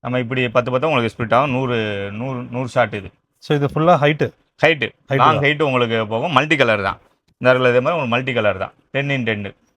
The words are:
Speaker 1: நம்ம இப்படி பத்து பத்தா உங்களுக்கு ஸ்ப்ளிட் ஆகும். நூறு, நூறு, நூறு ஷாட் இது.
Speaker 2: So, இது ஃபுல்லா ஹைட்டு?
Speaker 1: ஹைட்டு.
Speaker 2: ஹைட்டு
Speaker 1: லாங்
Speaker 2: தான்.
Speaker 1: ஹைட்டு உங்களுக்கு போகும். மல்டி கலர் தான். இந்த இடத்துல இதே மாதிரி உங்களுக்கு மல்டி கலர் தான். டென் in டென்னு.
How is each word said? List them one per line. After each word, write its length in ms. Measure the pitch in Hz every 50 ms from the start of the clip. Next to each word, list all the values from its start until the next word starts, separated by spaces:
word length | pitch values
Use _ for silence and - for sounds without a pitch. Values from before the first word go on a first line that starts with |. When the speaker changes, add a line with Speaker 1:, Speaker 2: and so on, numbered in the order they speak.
Speaker 1:
நம்ம 180 | - 120 123 127
இப்படி 300 | 123 113 127 131 127 123
பத்து 220 | 113 127 120 117
பத்தா 140 | 127 127 127
உங்களுக்கு 280 | 160 156 131 117 113 - -
ஸ்ப்ளிட் 180 | 123 110 113
ஆகும். 160 | 120 139 147
நூறு, 580 | 127 127 131 127 123 117 110 107 104 101 98 98
நூறு, 360 | 98 107 120 135 131 123 123 123
நூறு 160 | 120 123 131 120
ஷாட் 260 | - 135 120 110 110
இது. 160 | 104 98 98 _ _ _ _ _ _
Speaker 2:
So, 180 | - - 160 147
இது 80 | 143
ஃபுல்லா 280 | 139 - 151 156 165 180
ஹைட்டு? 380 | 151 143 147 156 147 147 113 - _ _ _ _ _ -
Speaker 1:
ஹைட்டு. 240 | 156 165 147 123 104 - _ _ _
Speaker 2:
ஹைட்டு 60 | 139
Speaker 1:
லாங் 180 | 131 123 147 156
Speaker 2:
தான். 100 | 147 139
Speaker 1:
ஹைட்டு 180 | 139 151 147
உங்களுக்கு 460 | 151 143 131 123 123 117 113 113 110 104
போகும். 240 | 110 113 131 180
மல்டி 240 | 175 127 139 156 160
கலர் 260 | 143 135 120 110 101
தான். 160 | 98 95 95 - _ _ _ _ _ _ _ _
இந்த 160 | - 127 127
இடத்துல 160 | 127 127 123
இதே 100 | 120 123
மாதிரி 220 | 123 143 175 165
உங்களுக்கு 60 | 143 120
மல்டி 260 | 113 120 131 131 127
கலர் 240 | 117 107 104 95 92
தான். 140 | 95 - _ _ _ _
டென் 180 | _ 135 139 143
in 140 | 143 135 120
டென்னு. 320 | 110 110 104 101 101 - _ _ _ _